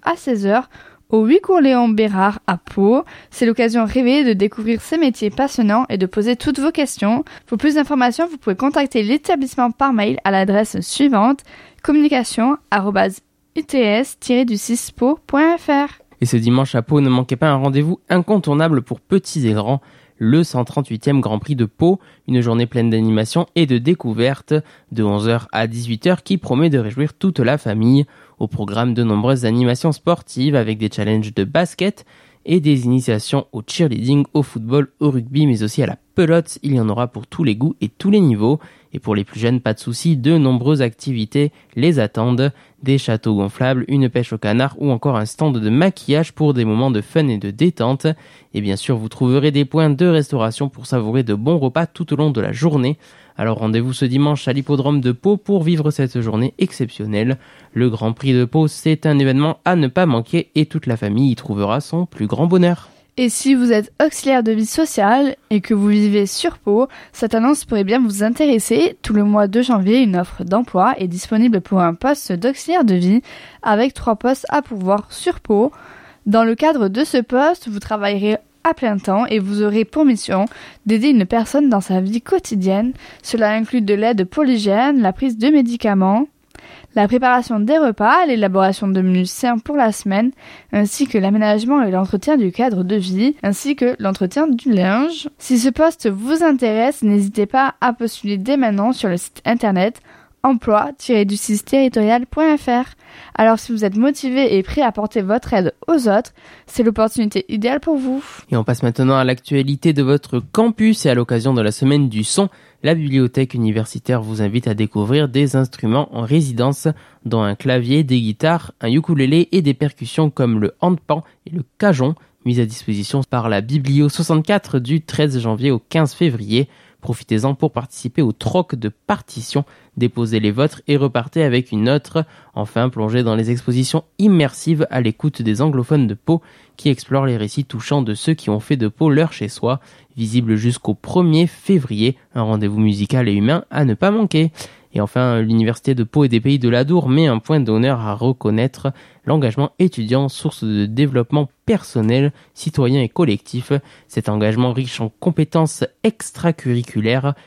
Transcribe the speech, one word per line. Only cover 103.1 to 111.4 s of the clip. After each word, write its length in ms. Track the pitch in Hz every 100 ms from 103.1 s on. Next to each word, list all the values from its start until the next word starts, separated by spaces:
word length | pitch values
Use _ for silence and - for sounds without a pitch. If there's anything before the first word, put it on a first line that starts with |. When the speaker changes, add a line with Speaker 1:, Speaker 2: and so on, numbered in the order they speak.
| - - -
Speaker 1:
Alors 240 | 220 220
si 120 | -
vous 140 | 220 208
êtes 100 | 202
motivé 640 | 269 285 262 262 269 190
et 60 |
prêt 180 | 185 294
à 100 | 247
porter 300 | 208 208 226
votre 320 | 190 233 -
aide 220 | 208 175 - -
aux 200 | 330 233
autres, 240 | 196 - _ - - -
c'est 160 | -
l'opportunité 640 | 226 214 220 - 214 196 -
idéale 320 | 214 233 285
pour 160 | 330 294
vous. 280 | 254 269 - - -
Speaker 2:
Et 80 | 120
on 60 |
passe 180 | 110 120
maintenant 360 | 123 117 131 135
à 60 |
l'actualité 720 | 127 127 - 139 135 139 170
de 80 | 147
votre 380 | 135 143 - 123
campus 640 | - - 233 220 220 214 151
et 60 |
à 20 |
l'occasion 400 | 120 117 117